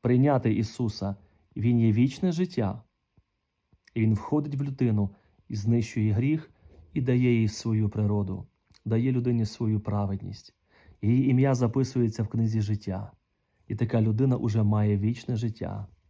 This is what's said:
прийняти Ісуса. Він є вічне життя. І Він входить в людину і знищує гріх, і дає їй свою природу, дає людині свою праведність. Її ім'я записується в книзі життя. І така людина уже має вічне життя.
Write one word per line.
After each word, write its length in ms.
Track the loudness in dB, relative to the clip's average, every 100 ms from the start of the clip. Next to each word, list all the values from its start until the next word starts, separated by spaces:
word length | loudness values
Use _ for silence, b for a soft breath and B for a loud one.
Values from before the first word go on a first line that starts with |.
прийняти 540 | 2 4 4 2 2
Ісуса. 600 | 0 -2 -4 -6 -4 -8 -8 b b b -4
Він 240 | 0 4
є 120 | 4
вічне 400 | 4 2 0 -2
життя. 500 | -2 -4 -2 -4 -6 _ _ _ _ _ _ _ _ _ _ _
І 60 | -2
Він 140 | 0
входить 400 | 0 0 -2 -2
в 80 | -6
людину 480 | -6 -2 0 0 -2 b b b _
і 80 | -4
знищує 560 | 0 0 0 -2 0
гріх, 380 | 0 0 -2 -6 b b b b
і 60 | -4
дає 400 | 0 2 4 4
їй 80 | 2
свою 400 | -2 -2 0 0
природу, 580 | 0 0 0 -2 -6 -12 _ _ _
дає 280 | -2 0 0
людині 340 | 0 0 0 -2
свою 340 | -4 -2 -2
праведність. 760 | -2 -4 -4 -6 -8 -14 -18 _ b b b b
Її 280 | 2 2 4
ім'я 240 | 4 4
записується 680 | 2 0 0 0 0 0 0
в 60 | -4
книзі 320 | 0 0 0
життя. 520 | -2 -4 -4 -8 -10 _ _ _ _ _ _
І 40 |
така 260 | -4 0 2
людина 340 | 2 2 2 2
уже 260 | 0 2
має 360 | 2 2 2 2
вічне 380 | 0 -2 -4 -4
життя. 500 | -4 -4 -8 -8 -12 _